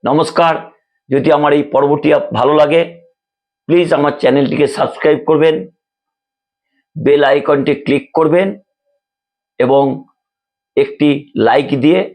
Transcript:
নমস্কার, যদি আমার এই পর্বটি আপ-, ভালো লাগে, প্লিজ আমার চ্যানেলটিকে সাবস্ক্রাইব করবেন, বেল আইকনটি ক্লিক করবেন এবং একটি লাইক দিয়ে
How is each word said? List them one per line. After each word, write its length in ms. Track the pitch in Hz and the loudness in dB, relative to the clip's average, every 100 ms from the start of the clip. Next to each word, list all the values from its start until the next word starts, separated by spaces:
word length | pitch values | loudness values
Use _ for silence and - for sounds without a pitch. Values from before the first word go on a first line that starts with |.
নমস্কার, 500 | 110 147 156 - 170 156 - _ _ _ _ | -2 -2 0 0 0 0 -8 _ _ _ _
যদি 200 | 135 127 | -2 2
আমার 200 | 147 147 | 2 2
এই 100 | 147 | 0
পর্বটি 460 | 147 135 143 147 147 | 0 0 0 0 0
আপ-, 160 | 147 - | 0 0
ভালো 200 | 107 123 151 | -2 0 2
লাগে, 260 | 147 165 170 - _ _ _ _ _ _ - | 2 2 -2 -8 _ _ _ _ _ _ 0
প্লিজ 180 | 170 175 | 0 2
আমার 200 | 156 143 139 | 0 0 0
চ্যানেলটিকে 480 | 135 135 135 - 143 | 0 0 0 0 -2
সাবস্ক্রাইব 520 | - 139 - 151 151 - | -2 -6 -2 0 0 0
করবেন, 280 | 156 160 156 - _ _ _ _ _ _ _ _ _ _ _ _ - | 0 2 0 -6 _ _ _ _ _ _ _ _ _ _ _ _ -6
বেল 280 | 117 143 | 0 2
আইকনটি 500 | 143 139 143 143 135 143 | 2 0 0 -2 0 -4
ক্লিক 300 | - 143 - | -2 -4 -2
করবেন 340 | - 160 170 196 196 _ _ _ _ _ _ _ _ _ _ | -2 0 0 0 -6 _ _ _ _ _ _ _ _ _ _
এবং 240 | 127 139 139 131 - _ _ _ _ _ _ - | 0 2 0 -4 -14 _ _ _ _ _ _ -4
একটি 320 | 104 - 147 143 - - | -4 0 0 -2 -6 -2
লাইক 340 | 110 131 135 139 | 0 0 0 0
দিয়ে 200 | 139 180 202 | 2 0 -2